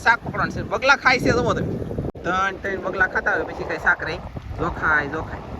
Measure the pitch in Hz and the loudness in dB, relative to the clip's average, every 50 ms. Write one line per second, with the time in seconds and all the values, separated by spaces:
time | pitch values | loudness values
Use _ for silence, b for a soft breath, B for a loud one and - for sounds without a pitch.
0 | - 233 233 - - - - 202 175 160 - - - - 190 226 254 269 277 - | 4 4 2 2 2 -4 -4 -2 -2 -2 -2 -4 -4 -2 -2 2 4 6 6 6
1 | - 269 - 170 143 254 240 240 240 226 190 - - - - - - - - - | 6 4 4 4 4 2 2 4 2 2 2 0 0 -2 -4 -4 -6 -6 -4 -4
2 | - - - - - 170 180 190 190 196 190 - - 196 190 185 185 190 185 190 | -4 -6 -6 -6 -4 -2 0 0 0 -2 -2 -4 -6 -6 -4 -4 -4 -2 0 2
3 | 190 185 - 202 196 208 196 170 156 - - - 175 - 165 151 - - - - | 2 2 2 0 0 2 2 2 0 -2 -6 -6 -6 -4 -4 0 2 2 2 2
4 | - 156 160 180 - - - - - - - - 165 165 - - 185 160 156 151 | 0 -4 -4 -6 -6 -8 -10 -10 -10 -8 -6 -4 -2 -2 -2 0 0 2 2 2
5 | 147 139 139 160 165 - - - - - - - | 2 0 -2 -6 -6 -6 -8 -10 -10 -10 -12 -12